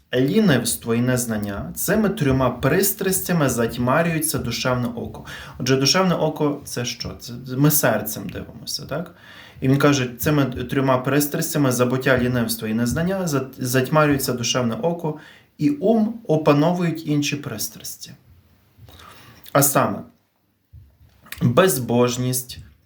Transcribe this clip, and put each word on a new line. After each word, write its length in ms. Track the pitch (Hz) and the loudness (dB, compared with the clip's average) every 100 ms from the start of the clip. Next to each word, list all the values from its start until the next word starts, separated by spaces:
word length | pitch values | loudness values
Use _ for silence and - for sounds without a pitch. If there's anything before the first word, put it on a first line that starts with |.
| _ | _
лінивство 840 | 127 139 202 208 127 - - 117 117 | 0 2 4 4 4 2 -4 -2 0
і 60 | |
незнання, 680 | 123 127 117 107 101 101 151 - | 2 0 -2 -4 -4 -6 -8 -6
цими 340 | - 214 208 | -2 2 2
трьома 400 | - 139 131 127 | 2 2 4 2
пристрастями 1000 | 117 135 170 208 - 196 185 - 170 139 | 2 0 2 0 0 -2 -2 0 2 2
затьмарюється 880 | 120 113 117 123 147 170 160 - 135 | 2 -2 0 0 2 2 0 -2 -4
душевне 500 | 123 117 131 123 120 | -4 -4 -2 0 -2
око. 380 | 117 101 - - - - - | -6 -10 -12 -16 -16 -16 -6
Отже, 180 | 127 131 | 0 2
душевне 400 | 139 185 190 156 | 2 2 2 2
око — 460 | 156 151 147 143 - | 0 0 -2 -2 -8
це 200 | - 120 | -6 -6
що? 260 | - - 76 | -6 -10 -10
Це 140 | - 120 139 127 | -12 -14 -8 2
ми 140 | 151 | 4
серцем 580 | 156 131 107 95 - 95 | 4 2 0 -2 -8 -8
дивимося, 560 | 98 87 - - - - | -10 -12 -14 -10 -10 -8
так? 300 | 143 180 - - - - - | -8 -10 -14 -20 -20 -20 -4
І 60 | 131 | 0
він 100 | 139 | 4
каже, 320 | 147 143 123 - | 4 4 0 -4
цими 280 | - 151 127 | 0 2 2
трьома 520 | 123 123 139 135 127 | -2 -4 0 2 2
пристрастями, 720 | 131 139 147 170 160 151 139 | 2 0 0 -2 -2 0 2
забуття, 460 | 120 120 123 143 123 | 2 2 2 2 2
лінивство 500 | 123 123 110 - 110 | 2 0 -2 -4 -4
і 60 | |
незнання, 540 | 110 120 120 175 196 180 | -2 0 0 -2 -2 -2
зат-, 260 | 139 131 - | -2 -4 -6
затьмарюється 760 | 127 131 127 156 151 139 135 | -2 0 2 4 4 2 0
душевне 420 | 117 117 131 117 113 | -4 -2 0 -2 -2
око, 440 | 170 170 160 - - - _ - | -4 -4 -6 -8 -12 -20 _ -2
і 120 | 147 | -2
ум 440 | 143 196 226 214 - - | 0 2 2 2 -2 0
опановують 800 | 156 151 143 147 180 170 143 147 | 2 4 4 4 2 0 -2 -2
інші 280 | 147 143 135 | 0 0 -4
пристрасті. 760 | - 110 - - - - - - _ - _ _ _ _ - - - - - - - | -6 -8 -10 -10 -16 -14 -16 -20 _ -20 _ _ _ _ -20 -20 -20 -20 -20 -20 -2
А 120 | 147 | 2
саме, 360 | 139 147 113 98 - _ _ _ _ _ _ - - _ _ _ - - | 4 4 0 -2 -10 _ _ _ _ _ _ -20 -20 _ _ _ -18 -2
безбожність, 1160 | 131 120 185 135 117 120 123 120 127 127 - - - _ | 0 4 4 2 0 2 2 0 -2 -4 -6 -12 -18 _